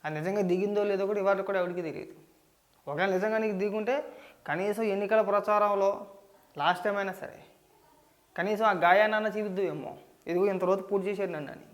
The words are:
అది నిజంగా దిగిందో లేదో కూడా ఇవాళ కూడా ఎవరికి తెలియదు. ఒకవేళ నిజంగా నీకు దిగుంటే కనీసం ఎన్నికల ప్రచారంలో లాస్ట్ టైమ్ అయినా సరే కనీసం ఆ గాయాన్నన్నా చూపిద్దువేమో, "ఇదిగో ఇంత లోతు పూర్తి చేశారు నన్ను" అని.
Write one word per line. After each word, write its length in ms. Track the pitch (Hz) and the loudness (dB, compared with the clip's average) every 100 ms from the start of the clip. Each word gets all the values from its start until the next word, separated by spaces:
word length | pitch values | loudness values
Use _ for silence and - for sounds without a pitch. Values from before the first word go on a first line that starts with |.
అది 140 | 156 151 | -6 -4
నిజంగా 220 | 170 208 | -2 0
దిగిందో 420 | 185 180 208 208 | 0 0 0 0
లేదో 220 | 208 190 | 0 0
కూడా 140 | 196 208 | 0 0
ఇవాళ 220 | 196 196 | 2 0
కూడా 180 | 196 190 | 0 -2
ఎవరికి 220 | 175 180 | -2 -4
తెలియదు. 320 | 165 - - - - _ _ _ _ _ - | -6 -8 -14 -18 -20 _ _ _ _ _ -8
ఒకవేళ 220 | 147 196 | -2 0
నిజంగా 280 | 185 214 220 | 0 0 0
నీకు 200 | 220 190 | -2 -2
దిగుంటే 560 | 202 214 214 277 - - - - - | -2 -2 -2 -2 -4 -16 -20 -16 -6
కనీసం 360 | 156 202 208 | -2 -2 -2
ఎన్నికల 380 | 226 196 202 220 | -2 -2 2 2
ప్రచారంలో 880 | 208 202 202 208 208 202 196 202 - - - _ _ - | 4 0 2 2 4 4 2 0 -10 -18 -20 _ _ 0
లాస్ట్ 260 | 165 180 | 0 2
టైమ్ 140 | 208 202 | -2 -2
అయినా 160 | 196 | -4
సరే 300 | 185 - - - _ _ _ _ _ _ _ _ - | -8 -14 -16 -20 _ _ _ _ _ _ _ _ -6
కనీసం 280 | 190 208 | -2 2
ఆ 60 | 220 | 2
గాయాన్నన్నా 580 | 185 170 190 214 214 214 | 6 6 8 6 2 -2
చూపిద్దువేమో, 680 | 202 208 185 180 151 - 135 - _ - | -4 -4 -2 -4 -4 -10 -14 -20 _ -4
"ఇదిగో 180 | 175 | 2
ఇంత 200 | 202 185 | 2 2
లోతు 160 | 180 190 | 2 0
పూర్తి 280 | 190 202 190 | 0 -2 -2
చేశారు 200 | 202 190 | -4 -4
నన్ను" 220 | 160 139 | -6 -10
అని. 140 | - - | -14 -20